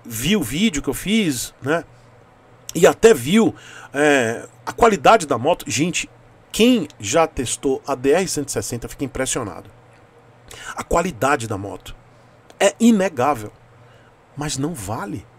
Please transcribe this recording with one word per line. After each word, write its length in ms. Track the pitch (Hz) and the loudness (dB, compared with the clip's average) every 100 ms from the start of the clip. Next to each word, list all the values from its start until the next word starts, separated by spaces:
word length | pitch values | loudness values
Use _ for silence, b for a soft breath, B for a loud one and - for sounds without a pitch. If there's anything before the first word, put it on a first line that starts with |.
viu 360 | - 110 139 214 | -14 -6 0 0
o 20 | |
vídeo 400 | 139 151 220 - | 0 0 0 0
que 60 | - | -6
eu 60 | |
fiz, 600 | 123 170 226 180 123 - - | -4 0 0 0 -2 -8 -8
né? 220 | 127 165 - - - - - _ _ - - | -2 -2 -4 -20 -20 -20 -20 _ _ -20 -8
E 140 | 170 175 | 4 4
até 260 | 143 226 | 6 4
viu, 400 | 151 123 214 185 - B B B | 4 4 4 4 0 B B B
é, 560 | 139 151 143 113 113 - - - | 0 4 4 2 -4 -10 -14 -10
a 60 | |
qualidade 520 | - 226 190 147 220 | 2 2 4 6 4
da 140 | 156 123 | 4 -2
moto. 260 | 131 175 - | 0 -2 -4
Gente, 420 | 117 175 - - - - - _ | -2 -2 -4 -8 -14 -20 -20 _
quem 380 | - 233 240 151 - | 2 4 4 -2 -10
já 260 | 104 156 | -2 0
testou 560 | 160 - 123 - 143 131 - | 0 -2 -6 -4 -4 -4 -4
a 80 | |
D 160 | 135 135 | -2 2
R 160 | 160 185 | 2 0
cento 220 | - 135 | -6 -6
e 20 | |
sessenta 360 | 117 - 120 117 | -6 -6 -8 -10
fica 160 | - | -8
impressionado. 680 | 135 - 131 147 104 90 - - _ - _ _ _ _ - B B | -8 -6 -6 -6 -8 -12 -18 -20 _ -20 _ _ _ _ -20 B B
A 80 | - | -12
qualidade 640 | - 165 180 113 135 147 110 | -2 -2 -2 -2 0 0 -2
da 100 | 101 | -8
moto 380 | 98 95 - - - _ _ _ _ - | -10 -12 -16 -20 -20 _ _ _ _ 0
é 160 | 196 - | 0 4
inegável, 720 | 233 214 190 143 135 135 104 - _ - b b b _ _ - | 4 4 2 0 -2 -2 -6 -16 _ -20 b b b _ _ -10
mas 220 | 147 131 | -8 -4
não 160 | 147 | -6
vale. 500 | 156 92 117 302 247 - | -6 -8 -8 -8 -10 -14